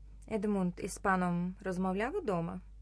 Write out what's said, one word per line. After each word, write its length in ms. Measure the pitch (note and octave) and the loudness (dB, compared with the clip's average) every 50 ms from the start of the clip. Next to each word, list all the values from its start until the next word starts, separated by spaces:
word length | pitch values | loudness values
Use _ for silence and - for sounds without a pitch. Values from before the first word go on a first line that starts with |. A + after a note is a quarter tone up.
| - - - - - - | -16 -16 -16 -14 -6 -2
Едмунд 420 | A3 G#3+ G3 G#3 G3+ G3 F#3 F3+ F3 - | -2 0 2 2 2 4 2 2 0 -2
із 200 | - F#3+ - - | -6 -6 -4 0
паном 560 | - G3+ F#3+ F#3 F3+ F3 F3 F3 F3 F3+ F#3 - | 2 4 4 4 4 2 2 2 0 -2 -4 -4
розмовляв 560 | - F#3+ F#3 F3 F#3+ F#3+ F#3 G3 A3 B3+ E4+ | -4 -2 0 0 2 2 2 2 0 0 -2
удома? 440 | G#4 E4+ A3 F#3 E3+ E3 E3+ F#3 F3+ - - - - | -2 0 0 0 0 0 -2 -6 -8 -10 -14 -18 -18